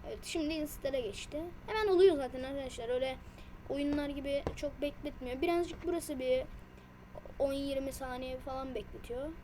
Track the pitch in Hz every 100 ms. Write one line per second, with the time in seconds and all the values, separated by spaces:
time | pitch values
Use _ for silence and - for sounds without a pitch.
0 | - 208 - 339 294 320 302 - 277 269
1 | 220 - - 294 339 - - 427 427 359
2 | 381 294 254 254 262 277 262 254 233 254
3 | 262 254 - - - - - 277 285 294
4 | 285 285 277 277 - - 294 - 294 -
5 | 294 - 247 262 339 339 339 - 330 339
6 | 320 269 254 254 - - - - - -
7 | - - - - 277 277 277 269 269 262
8 | 262 247 262 262 277 262 262 254 - 208
9 | - 240 294 330